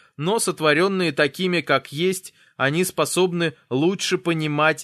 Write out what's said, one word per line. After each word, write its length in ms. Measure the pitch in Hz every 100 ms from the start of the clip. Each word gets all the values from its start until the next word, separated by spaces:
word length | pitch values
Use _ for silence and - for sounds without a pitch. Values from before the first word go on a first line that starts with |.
| _ -
но 220 | 160 220
сотворённые 720 | 190 - 156 147 196 190 170
такими, 480 | 147 147 - 185 175
как 320 | - 135 -
есть, 400 | 139 185 185 - _ _ -
они 260 | 131 156
способны 720 | 180 - 147 175 185 170 165 - _
лучше 480 | 127 165 196 - 185
понимать 680 | 170 160 156 147 151 151